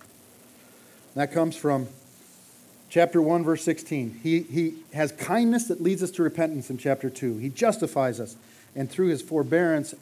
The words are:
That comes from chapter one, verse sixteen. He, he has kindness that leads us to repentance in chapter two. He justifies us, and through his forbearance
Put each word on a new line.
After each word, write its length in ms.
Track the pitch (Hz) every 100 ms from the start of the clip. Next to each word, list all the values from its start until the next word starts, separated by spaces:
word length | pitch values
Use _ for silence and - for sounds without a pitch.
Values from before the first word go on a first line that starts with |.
| - - - - - - - - - - -
That 180 | 135 143
comes 240 | 160 165 160
from 320 | 147 139 127 - - - - - - - - - -
chapter 320 | 170 170 175
one, 200 | 156 170
verse 200 | 160 156
sixteen. 580 | - 156 - 147 117 113
He, 180 | 160 165
he 340 | 170 151 165 - -
has 180 | 143 151
kindness 560 | - - 214 233 240 233
that 120 | 180
leads 220 | 180 185
us 80 | 185
to 100 | -
repentance 460 | 160 165 160 147 -
in 80 | 127
chapter 320 | 143 135 131
two. 300 | - 127 110
He 100 | 131
justifies 720 | 135 226 208 160 147 131 110
us, 160 | 110 - - - - 139
and 140 | 135
through 180 | - 185
his 140 | 143
forbearance 720 | - 160 135 165 175 156 147 -